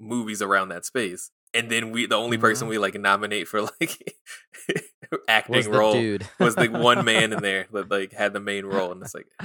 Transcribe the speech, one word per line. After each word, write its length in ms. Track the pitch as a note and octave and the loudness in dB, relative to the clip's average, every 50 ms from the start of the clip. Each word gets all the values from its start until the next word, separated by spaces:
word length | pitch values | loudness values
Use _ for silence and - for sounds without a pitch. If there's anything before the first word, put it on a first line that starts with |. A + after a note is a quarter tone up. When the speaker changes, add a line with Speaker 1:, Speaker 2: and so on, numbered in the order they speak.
Speaker 1:
movies 420 | A2 G#2+ A#2+ B2 A2 A2 G#2+ G2+ | -10 -4 -4 -4 -4 -4 -4 -4
around 260 | G#2 G2 G2 F#2+ F#2 F#2 | 0 2 2 2 2 0
that 140 | E2+ F2 - | -6 -10 -10
space. 460 | - - B2+ A2 F#2 F2+ - - - _ _ _ _ | -6 -4 -4 -4 -4 -6 -10 -14 -16 _ _ _ _
And 160 | - A#2+ A#2 A2+ | -4 -2 -2 0
then 200 | A2+ A#2 A2+ A2 | -2 -2 -2 -2
we, 160 | A2+ A#2 A2+ | -4 -4 0
the 80 | G2+ A2+ | 0 0
only 220 | G#2+ A#2 A#2+ A#2+ A2+ | 0 0 0 0 2
person 260 | A#2 A2+ G#2+ B2 A#2 | 2 2 2 2 -2
Speaker 2:
Mm-hmm. 40 | A2 | -2
Speaker 1:
we, 80 | A2 G#2+ | -2 -2
like, 160 | G2 F#2+ G#2 G2+ | -2 -2 -2 0
nominate 480 | G2+ G2 G2 G2+ G#2 G#2 G#2 G#2 E2 - | 2 2 2 2 0 -2 -4 -4 -4 -4
for, 140 | - G#2+ | -4 -4
<laughs> 180 | G#2+ A2 - - | -4 -4 -4 -6
like, 340 | E3+ E3 - - - - - _ _ - - - _ _ - - - - - - - - _ _ - - E3 - - - | -6 -6 -6 -10 -12 -14 -14 _ _ -20 -20 -20 _ _ -20 -10 -8 -6 -6 -6 -8 -10 _ _ -10 -10 -10 -6 0 2
acting 280 | A2+ A2 - - B2 | 2 2 2 2 0
Speaker 2:
Was 100 | B2+ A2 | 0 2
the 60 | G#2 | 4
Speaker 1:
role 200 | G#2+ G#2+ G#2+ G#2+ G#2+ | 4 4 4 6 4
Speaker 2:
dude. 340 | A#2+ A#2 A2 G2+ F#2+ G2 - - - | 4 2 0 -2 -4 -6 -10 -2 2
Speaker 1:
was 160 | - B2 A2 | 2 2 4
the 140 | - B2+ A2+ | 2 2 0
one 360 | A#2 A#2+ A#2 A#2+ A#2+ A#2 A#2 | 2 4 6 6 6 6 4
man 280 | A#2 A2 A2 A2+ A2 | 4 4 4 4 2
Speaker 2:
<laughs> 0 | |
Speaker 1:
in 100 | G#2+ F#2+ | 0 -2
there 240 | G2+ G2 F#2+ F#2+ F#2 - | -2 0 0 -2 -4 -4
that, 180 | G#2+ G2+ F#2 G2 | -6 -6 -2 0
like, 220 | G2+ G2 G2 G2 | -2 -2 -2 -4
had 200 | - G#2 G#2 G2+ | -4 -2 -2 -2
the 80 | G2+ G2+ | -2 -4
main 240 | G2+ G2+ G2+ G2 G2 | -4 -4 -4 -4 -4
role. 280 | G2 G2 G2 F#2 F2+ | -4 -2 -2 -2 -4
And 100 | F2+ F#2 | -6 -10
it's 120 | F#2+ - - | -14 -14 -14
like, 120 | - - _ _ - | -16 -18 _ _ -14